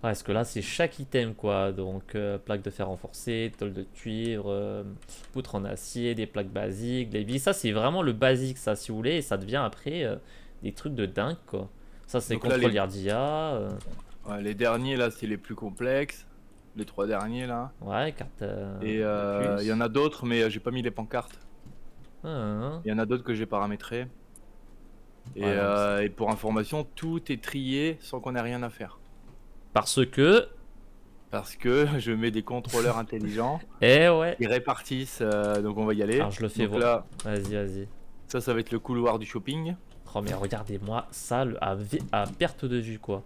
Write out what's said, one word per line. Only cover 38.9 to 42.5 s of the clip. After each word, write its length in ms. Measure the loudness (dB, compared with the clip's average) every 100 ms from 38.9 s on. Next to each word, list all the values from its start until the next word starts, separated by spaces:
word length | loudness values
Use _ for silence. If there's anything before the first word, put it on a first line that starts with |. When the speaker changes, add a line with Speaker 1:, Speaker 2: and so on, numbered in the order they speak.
| 2 4 2
Speaker 2:
du 80 | 0
shopping. 480 | -6 -4 -4 -2 -6 -8 -16 -8
Speaker 1:
Oh, 80 | -4
mais 100 | -2
regardez-moi 760 | -2 -2 -4 -4 -6 -4 -4 -6
ça, 340 | -10 -2 0
le, 180 | 2 0
à 120 | -2
vi-, 240 | -2 -2 -2 0
à 140 | 0 0
perte 380 | 0 0